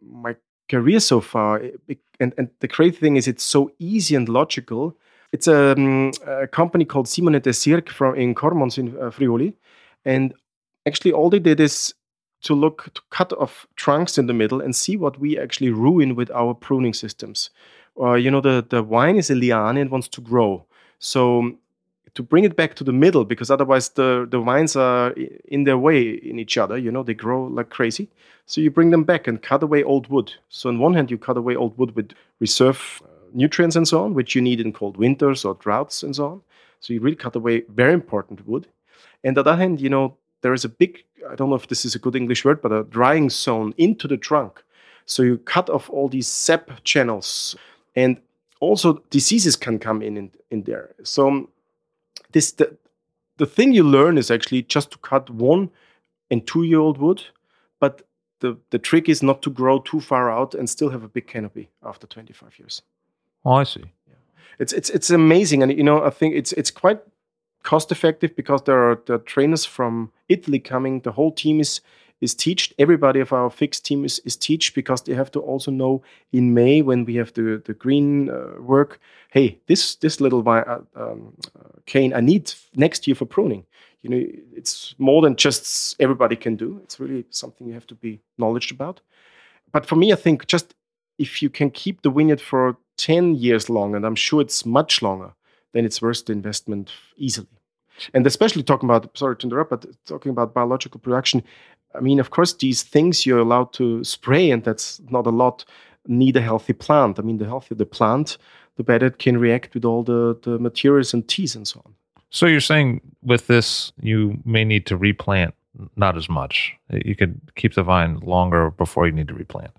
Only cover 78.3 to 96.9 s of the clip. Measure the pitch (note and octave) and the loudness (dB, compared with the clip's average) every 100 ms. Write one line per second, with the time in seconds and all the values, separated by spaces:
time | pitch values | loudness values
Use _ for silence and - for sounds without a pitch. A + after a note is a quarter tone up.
78.3 | B1+ - G1+ B2 C#3 C#3+ - _ _ _ | -6 -12 -12 2 2 2 -4 _ _ _
79.3 | C3+ A#2+ - - G3+ - - D#3 - C3+ | 2 2 0 0 0 0 -2 -4 0 0
80.3 | B2 A2+ A2+ A#2+ A#2+ - B2 A2+ A2 A2+ | 2 2 0 0 -8 -12 -14 -12 -12 -18
81.3 | - - _ - _ - C#3 C3 B2 B2+ | -20 -20 _ -20 _ -2 0 2 2 4
82.3 | G3+ - - _ C3 D#3 - C#3+ C3+ B2 | 2 0 -12 _ 0 0 0 -4 -2 -2
83.3 | G3 F#3+ G2 - _ _ _ A#2 B2 - | -2 -2 -4 -12 _ _ _ -6 -4 -4
84.3 | - B2 - - - - - C3+ D#3 D3+ | -10 -20 -12 -10 -10 -14 0 4 6 6
85.3 | A#2+ C#3+ - - - - - C3+ B2+ A2+ | 4 0 0 -4 -6 -6 0 0 2 0
86.3 | A#2 A#2 G#2+ A#2 C3+ - - C3+ C3 A#2+ | 0 -4 -4 -6 -10 -18 -14 -10 -10 -10
87.3 | - C3 - A#2+ A#2 - A2+ A2+ G#2+ _ | -14 -14 -16 -18 -18 -20 -14 -14 -14 _
88.3 | - A2+ A#2 - B2+ D3+ - _ _ _ | -4 -2 -2 -6 -8 -12 -12 _ _ _
89.3 | _ _ _ _ - - D#3+ G#3 F#3 E3+ | _ _ _ _ -4 0 4 4 4 2
90.3 | D3 - E3+ - _ _ _ _ - C#3 | 0 0 -4 -4 _ _ _ _ -8 -8
91.3 | - C#3+ - C#3+ - G3 G3 C#3+ C#3 D#3 | -4 -6 -2 -4 -4 -10 -4 -2 2 2
92.3 | D3 - C3 B2+ A#2+ _ - - E3+ F3 | 2 0 0 0 -4 _ -6 0 2 2
93.3 | C#3+ A#2+ A2+ - A2 G2+ G#2 A2 A2 - | 2 2 0 0 -2 -2 -4 -4 -2 0
94.3 | D3+ C3+ - A#2 C3+ D#3 - G#2 F#2+ F#2 | 0 0 -4 0 0 0 -2 -2 -4 -10
95.3 | _ _ _ _ A#2 A2+ - A2+ A#2 - | _ _ _ _ -2 -2 -2 -4 -4 -6
96.3 | G#2 G#2+ G2+ - G2+ F#2 | -6 -6 -10 -8 -10 -10